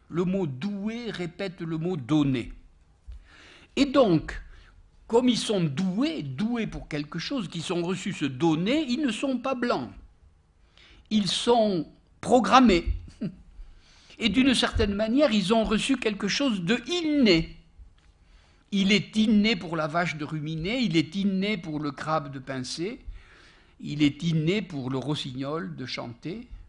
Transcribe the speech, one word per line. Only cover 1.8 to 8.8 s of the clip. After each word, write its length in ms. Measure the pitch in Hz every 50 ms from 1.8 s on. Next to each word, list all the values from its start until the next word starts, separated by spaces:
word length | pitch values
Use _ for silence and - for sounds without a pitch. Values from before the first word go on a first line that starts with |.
| 160 180 185
donné. 560 | 151 120 110 156 156 143 143 131 120 101 - - - - - _ _ _ _ _ _ _ - - - - - - - - - - - - _ - 240
Et 80 | 277
donc, 560 | 285 262 285 247 202 165 151 - - - - - - - - - - _ - - _ _ _ - -
comme 220 | 220 240 254 247
ils 80 | 226 170
sont 260 | - - 214 190 170
doués, 600 | 151 131 131 190 185 180 214 277 320 320 269 147
doués 440 | 135 127 131 214 226 247 233 214 208
pour 220 | - 147 - -
quelque 300 | 160 147 147 147 - 170
chose, 280 | - - 285 262 190 147
qu'ils 240 | - 170 147 -
ont 120 | 175 175 170
reçu 300 | 170 190 - - 202 -
ce 120 | - 156
donné, 600 | 135 127 123 165 165 156 156 175 214 269 320